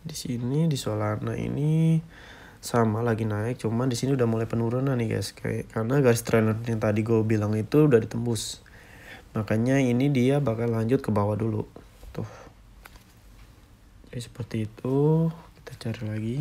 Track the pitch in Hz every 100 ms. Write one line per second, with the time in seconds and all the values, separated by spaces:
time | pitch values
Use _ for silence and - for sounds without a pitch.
0 | - - - 120 123 139 165 135 - 107
1 | 107 110 117 117 117 123 151 156 160 160
2 | - - - - - - - 120 113 107
3 | 120 110 113 104 110 117 113 113 131 120
4 | 127 139 117 113 113 113 117 123 135 127
5 | 113 107 104 - 113 110 - - 110 139
6 | 131 113 - 117 110 110 117 113 110 107
7 | 107 113 107 110 104 107 107 147 151 120
8 | 110 117 120 113 - - - - - -
9 | - - - - 110 107 120 135 131 120
10 | 139 139 123 139 139 110 120 113 113 135
11 | - 107 104 107 113 107 104 - - -
12 | - - 110 - - - - - - -
13 | - - - - - - - - - -
14 | - 127 117 - 113 113 110 - 123 135
15 | 147 160 165 165 - - - - 117 110
16 | 107 107 110 131